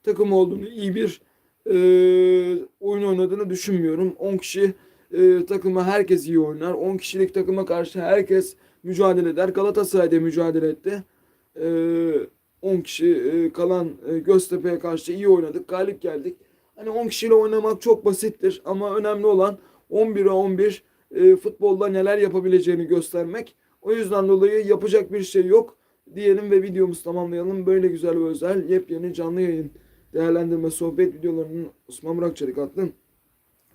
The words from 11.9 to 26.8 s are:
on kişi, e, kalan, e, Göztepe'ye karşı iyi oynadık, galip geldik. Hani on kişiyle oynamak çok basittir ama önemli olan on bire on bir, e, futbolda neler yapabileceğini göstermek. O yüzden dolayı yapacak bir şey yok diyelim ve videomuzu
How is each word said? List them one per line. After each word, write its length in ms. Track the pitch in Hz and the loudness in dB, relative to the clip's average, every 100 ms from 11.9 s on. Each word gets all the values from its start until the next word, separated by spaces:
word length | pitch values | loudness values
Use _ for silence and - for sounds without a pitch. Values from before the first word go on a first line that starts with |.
| 165 165 147 - _ _ _ | 0 0 -2 -4 _ _ _
on 200 | 190 185 | -4 -4
kişi, 340 | - - 170 156 | -4 -2 0 2
e, 380 | 127 165 165 | 0 0 -2
kalan, 360 | 165 175 180 165 - 135 | -2 -2 0 -4 -8 -8
e, 100 | 165 | -2
Göztepe'ye 600 | 160 190 180 180 170 170 | 2 2 2 -4 -4 -4
karşı 320 | 170 165 165 | -4 -6 -6
iyi 180 | 180 202 | 0 4
oynadık, 380 | 180 160 143 - | 4 4 -6 -6
galip 340 | 185 196 196 | -4 -4 -4
geldik. 360 | 180 151 143 180 _ _ _ - | -8 -6 -10 -12 _ _ _ -14
Hani 140 | 220 | -8
on 180 | 220 233 | -6 -6
kişiyle 260 | - 226 | -4 4
oynamak 480 | 220 214 220 214 208 | 4 4 0 -2 0
çok 240 | 233 214 208 | 2 2 2
basittir 560 | 190 220 214 190 185 - | 0 -4 -2 -2 -2 -6
ama 300 | 196 202 202 | -6 -2 -2
önemli 300 | 208 208 214 | -2 0 2
olan 320 | 196 196 196 _ _ _ | 4 2 -2 _ _ _
on 240 | 202 220 202 | 0 0 2
bire 140 | 190 | 0
on 280 | 190 196 185 | 0 0 0
bir, 260 | 208 196 _ _ _ | 0 -2 _ _ _
e, 240 | - 185 185 | 4 6 6
futbolda 520 | 208 - 202 190 202 | 2 -2 0 0 0
neler 300 | 190 190 208 | 0 0 2
yapabileceğini 680 | 202 185 185 185 175 175 165 | 0 0 2 2 2 -2 0
göstermek. 680 | 170 160 175 170 202 - _ _ _ | -2 -2 -6 -6 -8 -12 _ _ _
O 100 | 196 | -4
yüzden 360 | 226 196 202 190 | -2 0 0 2
dolayı 380 | 190 202 214 202 | 4 4 2 2
yapacak 480 | 208 208 208 190 | 0 2 2 0
bir 100 | 202 | -6
şey 220 | 185 196 185 | 0 0 4
yok 320 | 220 233 _ _ _ _ 165 | 4 4 _ _ _ _ -2
diyelim 360 | 202 196 208 | 2 2 2
ve 100 | 196 | 2
videomuzu 420 | 190 185 | 2 0